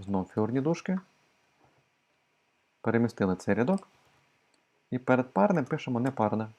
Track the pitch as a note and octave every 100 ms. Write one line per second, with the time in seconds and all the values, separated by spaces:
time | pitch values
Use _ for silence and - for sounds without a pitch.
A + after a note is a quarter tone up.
0 | G2 G2 F2+ A2+ G#2+ C3 C#3+ E3 - F#3
1 | - _ _ _ _ _ _ _ _ _
2 | _ _ _ _ _ _ _ _ - A2+
3 | A#2 - G2 F#2 - G2+ B2+ G3 - _
4 | _ _ _ _ _ _ _ _ _ B2
5 | B2+ B2+ B2+ F#3+ G#3 F3 B2+ D3+ - A#2+
6 | C3 C3 G#2+ G#2+ A2